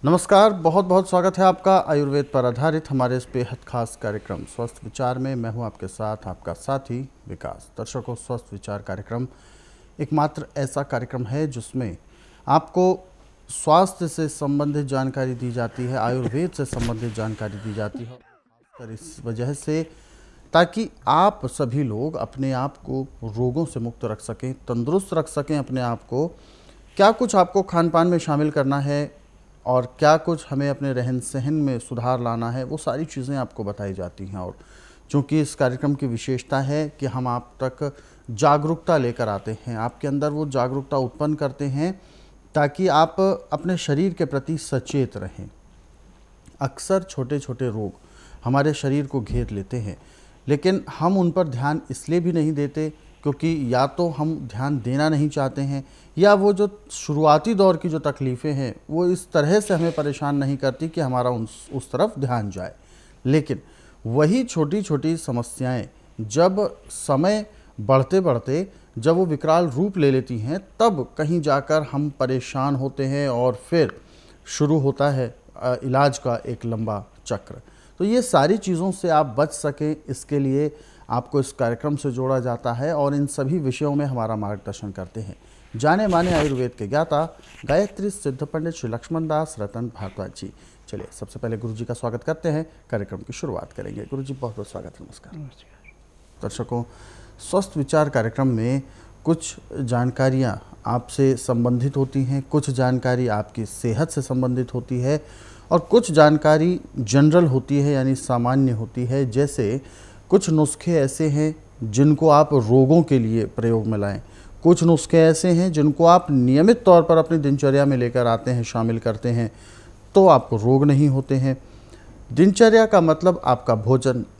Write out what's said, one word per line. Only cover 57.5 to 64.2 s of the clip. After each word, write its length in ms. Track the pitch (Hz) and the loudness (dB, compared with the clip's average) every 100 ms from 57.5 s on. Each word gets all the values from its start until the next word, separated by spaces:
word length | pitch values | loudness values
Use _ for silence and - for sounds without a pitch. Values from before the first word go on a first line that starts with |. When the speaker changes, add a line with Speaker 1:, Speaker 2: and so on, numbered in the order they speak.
Speaker 1:
दौर 220 | 214 190 165 | 4 4 4
की 120 | 180 | 0
जो 100 | 156 | -2
तकलीफ़ें 540 | 156 135 131 127 156 | -4 -4 -4 -4 -4
हैं 280 | 139 131 - _ | -4 -4 -6 _
वो 160 | 160 180 | -2 0
इस 260 | 180 - | 0 0
तरह 280 | 160 151 202 | 0 4 2
से 140 | 208 | 2
हमें 180 | 180 165 | 0 0
परेशान 440 | 160 147 135 147 143 | -2 -4 -4 -4 -2
नहीं 200 | 135 139 | -2 -2
करती 320 | 139 123 160 | -4 -4 -6
कि 120 | 160 | -4
हमारा 300 | 139 127 123 | -2 0 -2
उन, 180 | 123 113 - - | -2 -6 -12 -10
उस 180 | 139 - | -10 -8
तरफ 260 | 165 214 214 | -2 -2 -2
ध्यान 320 | 131 123 101 | -4 -2 -4
जाए। 240 | 92 90 - _ - - - 127 | -8 -12 -14 _ -20 -20 -10 0
लेकिन 360 | 151 - 135 - - - _ 110 | 0 0 -8 -8 -20 -20 _ -4
वही 380 | 120 | 2